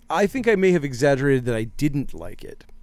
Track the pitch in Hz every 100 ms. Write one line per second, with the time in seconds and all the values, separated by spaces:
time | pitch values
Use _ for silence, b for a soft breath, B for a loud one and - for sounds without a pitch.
0 | - 165 202 269 226 202 190 175 143 117
1 | 143 135 139 131 123 113 110 - 147 143
2 | 120 - 87 - - - - -